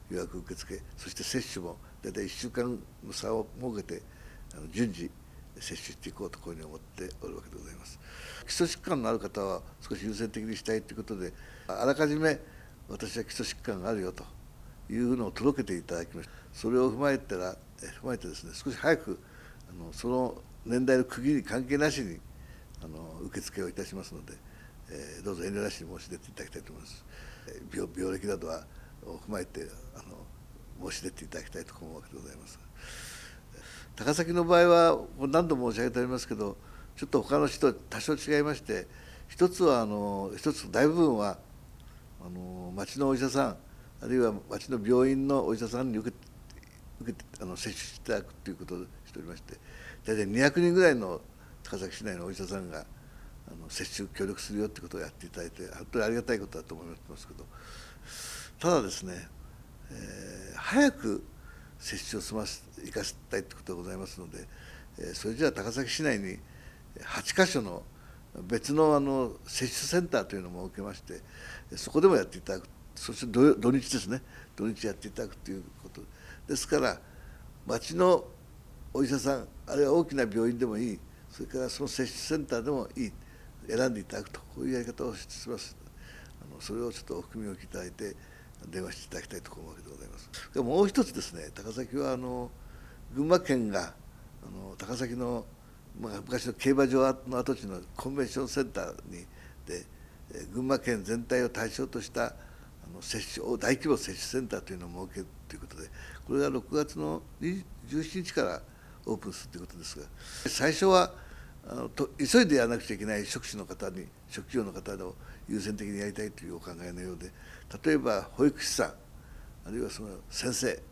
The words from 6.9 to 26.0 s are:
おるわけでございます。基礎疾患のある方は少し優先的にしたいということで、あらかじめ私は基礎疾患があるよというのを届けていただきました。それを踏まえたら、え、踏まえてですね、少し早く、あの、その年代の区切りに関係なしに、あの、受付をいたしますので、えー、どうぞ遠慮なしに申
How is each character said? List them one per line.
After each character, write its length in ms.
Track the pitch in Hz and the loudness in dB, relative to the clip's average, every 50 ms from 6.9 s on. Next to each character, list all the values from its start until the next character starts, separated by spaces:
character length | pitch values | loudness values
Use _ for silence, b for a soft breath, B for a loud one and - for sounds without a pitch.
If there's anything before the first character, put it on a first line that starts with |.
| - - 92 - - - | -12 -10 -10 -10 -8 -10
お 80 | - 85 | -10 -10
る 80 | - | -10
わ 60 | - | -10
け 80 | - - | -12 -12
で 60 | - | -14
ご 80 | - - | -12 -12
ざ 80 | - | -12
い 20 | - | -14
ま 120 | - - | -14 -14
す。 120 | - - B B B B B B B B B B | -16 -16 B B B B B B B B B B
基 40 | - | -6
礎 160 | - - 175 | 0 2 2
疾 140 | 165 - - | 2 0 -4
患 220 | - 190 170 135 | -2 -2 0 2
の 60 | 113 113 | 2 2
あ 40 | |
る 60 | 113 104 | 2 2
方 220 | 101 95 - 104 | 0 -4 -2 -2
は 200 | 98 95 92 85 - - - - | 0 0 -2 -4 -6 -10 -16 -16
少 140 | - - 107 | -8 -8 -6
し 100 | 85 95 | -4 -4
優 100 | 110 104 | -4 -2
先 140 | 101 117 104 | -2 -4 -4
的 120 | - 113 | -4 -4
に 140 | 107 113 107 | -4 -4 -6
し 60 | - | -4
た 120 | - - 110 | -2 0 0
い 80 | 110 | 0
と 100 | 107 - | -2 -4
い 20 | - | -8
う 20 | 110 | -10
こ 40 | |
と 140 | 101 - 107 | -6 -6 -6
で、 160 | 92 90 87 B B B B B B B | -4 -4 -6 B B B B B B B
あ 180 | - 92 101 120 | -6 -2 2 4
ら 100 | 135 139 | 4 6
か 140 | 147 156 147 | 6 4 4
じ 80 | 147 | 4
め 220 | 156 160 156 143 - B B B B B B B B - - | 4 4 4 4 2 B B B B B B B B -12 -12
私 300 | 104 - 110 101 - 117 | -8 -6 -6 -4 -4 -4
は 60 | 107 | -6
基 40 | - | -4
礎 140 | - - 113 | -4 -4 -4
疾 180 | - - - | -4 -6 -6
患 200 | - 120 104 92 | -4 -4 -2 -2
が 80 | 90 107 | 0 0
あ 20 | |
る 80 | 113 101 | 0 0
よ 120 | - 92 | 0 -2
と 120 | - - - - - - - - - B B B B B - - | -4 -6 -12 -14 -14 -16 -18 -18 -18 B B B B B -8 -4
い 60 | 110 117 | 0 2
う 180 | 123 120 127 | 2 4 2
の 100 | 123 110 | 2 0
を 40 | 92 | -2
届 280 | - - 110 143 139 139 | -2 2 4 4 4 4
け 60 | 113 | 0
て 120 | 101 92 | -2 -4
い 60 | 85 | -4
た 140 | 78 - 87 | -4 -4 -4
だ 100 | 85 82 | -4 -4
き 100 | - - | -6 -8
ま 60 | 85 | -12
し 60 | - B | -12 B
た。 40 | B B B B | B B B B
そ 180 | - - - 113 | -10 -4 0 4
れ 80 | 123 127 | 4 6
を 120 | 127 131 | 6 4
踏 80 | 117 127 | 4 2
ま 140 | 143 143 | 2 2
え 60 | 135 131 | 2 2
た 180 | - - 101 | 0 -4 -4
ら、 200 | 90 90 92 98 - - - - - | -2 -2 -4 -4 -8 -14 -18 -18 -14
え、 40 | - - - - | -14 -14 -14 -8
踏 40 | 123 | -4
ま 80 | 131 120 | -4 -4
え 40 | 110 | -4
て 100 | 120 117 | -4 -8
で 60 | - | -8
す 100 | - - | -10 -12
ね、 80 | 87 85 | -12 -12
少 160 | - - 143 | -8 -6 -6
し 60 | 117 | -6
早 200 | - 131 156 160 | 2 4 4 4
く、 240 | - - 107 87 - B B B B B B B B B - | 4 2 -2 -6 -6 B B B B B B B B B -16
あ 140 | 90 87 82 | -14 -12 -12
の、 80 | 82 | -10
そ 160 | - - - 120 | -10 -4 0 2
の 340 | 127 127 127 120 - - - - - - - | 2 2 2 0 -2 -6 -12 -16 -18 -12 -4
年 200 | 110 120 127 127 | 0 2 4 6
代 120 | 131 131 127 | 8 8 8
の 60 | 127 | 6
区 180 | - - 120 | 4 -2 0
切 60 | 123 143 | 2 4
り 60 | 151 | 4
に 60 | 127 | 4
関 220 | - - 110 131 127 | 2 0 -2 -2 0
係 120 | 127 143 | 2 2
な 140 | 143 151 156 | 4 4 4
し 100 | - 139 | 2 0
に、 180 | 117 90 82 - - - B B B B B B B B B - | -2 -4 -6 -8 -10 -14 B B B B B B B B B -14
あ 60 | 82 80 | -12 -12
の、 320 | 78 78 82 80 80 - 92 | -10 -10 -12 -12 -10 -10 -10
受 140 | - - 101 | -8 -8 -8
付 220 | - - - 101 | -8 -6 -6 -4
を 60 | 92 90 | -4 -4
い 40 | |
た 120 | - 98 95 | -4 -6 -8
し 100 | - 95 | -6 -8
ま 80 | 95 | -10
す 120 | - - 87 | -10 -10 -12
の 100 | 73 - | -12 -12
で、 80 | - - - B B B B B B B B - - | -14 -14 -16 B B B B B B B B -14 -12
え 280 | 78 69 71 73 80 87 | -12 -12 -10 -10 -12 -8
ー、 40 | 85 | -6
ど 80 | 101 | -6
う 20 | 95 | -4
ぞ 100 | 82 87 | -2 -4
遠 80 | 98 | -2
慮 100 | 101 101 | -2 0
な 80 | 101 95 | -2 -2
し 140 | - - 87 | -4 -6 -10
に 140 | 82 87 | -12 -12
申 60 | 82 | -12